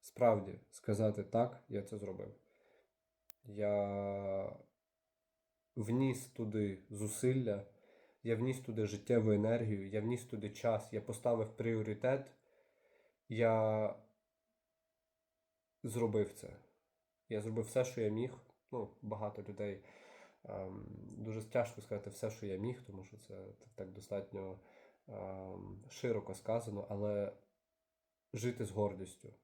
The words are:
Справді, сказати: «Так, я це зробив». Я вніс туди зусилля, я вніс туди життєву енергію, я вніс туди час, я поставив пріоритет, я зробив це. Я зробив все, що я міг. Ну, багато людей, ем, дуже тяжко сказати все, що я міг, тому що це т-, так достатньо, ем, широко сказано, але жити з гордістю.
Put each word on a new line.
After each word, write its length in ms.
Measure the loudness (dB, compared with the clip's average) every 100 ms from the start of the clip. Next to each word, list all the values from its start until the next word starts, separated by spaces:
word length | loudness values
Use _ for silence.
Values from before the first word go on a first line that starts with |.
Справді, 580 | -16 4 6 6 2 -10 -14
сказати: 520 | -10 0 4 4 2
«Так, 400 | 0 4 2 0 _
я 120 | -6
це 160 | -4 -8
зробив». 380 | -8 -8 -10 -14 _ _ _ _ _ _ _ _ _ -20
Я 1120 | -14 0 4 4 2 0 0 -2 -2 -2 -2 -8 -18 _ _ _ _ _ _ _ _ _ _ -6
вніс 520 | 0 4 4 2 -4
туди 560 | -6 -2 2 0 0 -10
зусилля, 760 | -6 -4 2 2 4 2 0 -4 _ _ -20 _ _
я 120 | 0 2
вніс 240 | 2 -2
туди 280 | -4 0 0
життєву 440 | -2 4 4 8
енергію, 580 | 6 6 4 2 0 0
я 120 | -2
вніс 240 | 0 -2 -2
туди 240 | -6 -6
час, 440 | -2 2 2 0
я 80 | -6
поставив 560 | -4 -2 2 4 2 0
пріоритет, 760 | 0 2 0 0 2 2 0 -16 _ _ _ _ _ _ _ _ _
я 680 | 4 6 8 6 4 2 -2 -12 _ _ _ _ _ _ _ _ _ _ _ _ _ _ _ _ _
зробив 500 | -6 0 2 2 0
це. 240 | -2 -14 -16 -20 _ _ _ _ _ _
Я 120 | -4
зробив 240 | -2 -2 2
все, 200 | 2 2
що 160 | 2
я 80 | 0
міг. 240 | 2 -2 -4 -20 _ _
Ну, 180 | -8 -8 -8
багато 420 | -6 -4 -4 -6
людей, 400 | -10 -6 -6 -6 -12 -20 -20 -20 -20 _
ем, 420 | -10 -8 -6 -8 -10 -12 -12 -10
дуже 260 | -6 -6
тяжко 380 | 0 0 0 -2
сказати 280 | -6 -6 -6
все, 220 | -6 -6
що 140 | -4 -6
я 120 | -2
міг, 240 | -4 -6 -12
тому 180 | -14
що 140 | -14 -18
це 160 | -16
т-, 320 | -14 -14 -18 -20 -12
так 160 | -10
достатньо, 680 | -10 -6 -4 -4 -8 -8 -10 -16 -20 -20 _ -14
ем, 760 | -10 -8 -8 -8 -10 -10 -12 -16
широко 440 | -4 0 0 -2
сказано, 540 | -8 0 0 0 -6 -4
але 440 | -2 2 2 0 -4 _ _ _ _ _ _ _ _ _
жити 320 | -2 -2 -2 -4
з 60 |
гордістю. 640 | 2 0 0 -10 -12 -18 -20